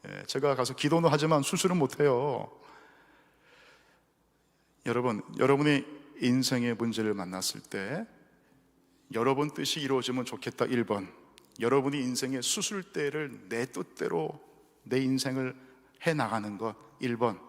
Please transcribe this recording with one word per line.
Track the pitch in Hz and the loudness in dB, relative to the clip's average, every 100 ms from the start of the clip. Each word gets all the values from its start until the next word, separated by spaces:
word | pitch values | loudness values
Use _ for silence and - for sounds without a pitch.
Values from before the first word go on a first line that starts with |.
| - | -12
예, | 98 - | -12 -6
제가 | 139 143 | 0 2
가서 | 131 123 | 2 0
기도는 | 131 147 165 165 | 0 2 6 6
하지만 | 147 156 165 | 4 4 4
수술은 | - 185 190 180 | 2 0 2 2
못해요. | 135 - 147 123 143 117 104 - - - - - - - _ _ _ - - - _ _ _ _ _ _ _ _ _ _ - | 0 2 2 4 0 -4 -6 -14 -20 -20 -20 -20 -20 -20 _ _ _ -20 -20 -20 _ _ _ _ _ _ _ _ _ _ -2
여러분, | 120 123 104 - - | 0 0 -2 -6 2
여러분의 | 131 139 147 143 - - - - | 4 6 6 4 2 -14 -20 -2
인생의 | 123 127 123 127 120 | 2 2 2 0 0
문제를 | 113 117 113 107 | 0 -2 0 -2
만났을 | 104 90 92 92 - | -2 -4 -4 -6 -6
때 | - 101 98 156 226 - _ _ _ _ _ _ _ _ _ | -8 -8 -6 -6 -10 -16 _ _ _ _ _ _ _ _ _
여러분 | 113 120 135 147 | 0 2 2 0
뜻이 | - 135 - | -2 -4 -2
이루어지면 | 139 135 120 127 | 0 0 0 -4
좋겠다, | 120 - - - 117 | -4 -6 -8 -2 0
일 | 123 | 2
번. | 113 104 92 - - - _ - | 0 -2 -4 -14 -20 -20 _ -4
여러분이 | 117 135 135 143 | 2 2 2 -2
인생의 | 127 123 135 131 | -2 -4 -4 -4
수술대를 | 120 - - 202 175 175 143 147 147 113 98 | -2 -2 -2 -6 -6 -4 -4 -4 -6 -10 -8
내 | 117 127 | -4 -4
뜻대로 | 180 185 - - 85 - - - - _ _ | -6 -10 -4 -2 -2 -4 -8 -18 -20 _ _
내 | - 127 | -2 0
인생을 | 131 131 135 131 127 - - - _ _ | 2 0 0 -2 -4 -8 -20 -20 _ _
해나가는 | - 156 117 110 104 101 | -2 0 0 -2 -4 -6
것, | 110 107 - - | -6 -8 -18 -8
일 | 127 117 | -4 0
번. | 117 98 | 0 -2